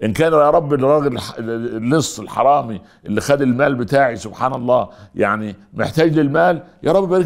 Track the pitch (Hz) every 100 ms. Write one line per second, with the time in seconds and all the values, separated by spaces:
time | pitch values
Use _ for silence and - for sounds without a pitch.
0 | 110 107 160 156 147 165 147 143 135 151
1 | 143 117 98 - 113 117 117 110 120 156
2 | - - 101 107 127 147 123 98 - _
3 | - 104 - 143 135 120 143 127 117 139
4 | 135 113 104 95 127 131 123 123 98 -
5 | - - 101 107 107 95 - - 104 156
6 | 165 156 143 151 175 165 - - - 185
7 | 190 185